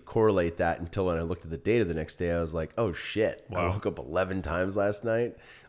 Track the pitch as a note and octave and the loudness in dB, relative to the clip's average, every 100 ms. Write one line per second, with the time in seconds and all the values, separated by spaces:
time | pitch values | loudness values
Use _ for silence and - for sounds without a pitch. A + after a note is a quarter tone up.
0 | - A2+ A2 F#2+ E2+ - E2+ D#2 F2 G2+ | -2 4 4 4 2 2 0 0 -4 -2
1 | F#2 E2 E2 F2+ D#2+ D#2+ G2 A#2 E2+ D#2+ | 0 0 -2 -6 -8 -4 2 2 2 -2
2 | D#2 - F2 E2+ D#2+ E2 D#2 - G#2+ E2 | -4 -4 0 0 0 -4 -4 -2 -2 -2
3 | - G#2 G2+ - - F2+ E2+ G2 G2+ D#2+ | -4 0 0 -2 -6 -2 0 0 -2 -4
4 | B1+ F2 F#2 F#2+ D2+ E2+ F#2+ G2+ G2+ G#2 | -2 0 0 -2 -2 0 0 2 0 0
5 | A#2 A2+ A#2+ - - - | 0 0 0 -6 -20 -20